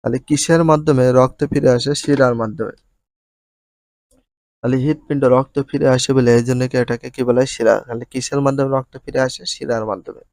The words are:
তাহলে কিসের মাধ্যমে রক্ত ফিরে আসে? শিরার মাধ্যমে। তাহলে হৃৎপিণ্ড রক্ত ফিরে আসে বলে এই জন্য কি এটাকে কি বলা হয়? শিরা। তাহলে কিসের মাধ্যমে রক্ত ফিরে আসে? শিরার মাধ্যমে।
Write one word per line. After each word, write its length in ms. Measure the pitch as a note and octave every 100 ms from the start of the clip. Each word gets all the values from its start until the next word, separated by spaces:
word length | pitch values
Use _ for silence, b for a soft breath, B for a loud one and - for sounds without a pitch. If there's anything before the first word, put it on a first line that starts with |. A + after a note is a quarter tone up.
তাহলে 180 | - B2+ -
কিসের 360 | D3 - E3 E3
মাধ্যমে 340 | D3+ D#3 C3+ B2+ B2+
রক্ত 220 | B2+ - D3
ফিরে 180 | C#3+ C3 A#2+
আসে? 160 | B2+
শিরার 400 | D3 - C#3 B2+ A#2
মাধ্যমে। 340 | A2 G#2+ A2 - _ _ _ _ _ _ _ _ _ _ _ _ _ _ _ _ _ _
তাহলে 180 | B2 C3
হৃৎপিণ্ড 380 | C3+ D3+ _ C#3+ C3+
রক্ত 220 | B2+ C3+ - C3+
ফিরে 180 | C#3+ C#3 B2+
আসে 140 | - C3
বলে 140 | A#2+ A#2+
এই 60 | A#2+
জন্য 140 | B2 B2+
কি 60 | B2+
এটাকে 260 | A#2+ A#2 B2+
কি 80 | B2+ B2
বলা 120 | A#2+
হয়? 100 | C3
শিরা। 200 | - A2+ G#2 -
তাহলে 180 | A#2 B2
কিসের 280 | C3 B2 C#3+
মাধ্যমে 260 | C#3 C#3 C3+ C3+
রক্ত 180 | C3 C3+
ফিরে 160 | - C3 C3
আসে? 160 | - -
শিরার 320 | - C#3+ A#2 A2
মাধ্যমে। 320 | F#2+ E2 G2 _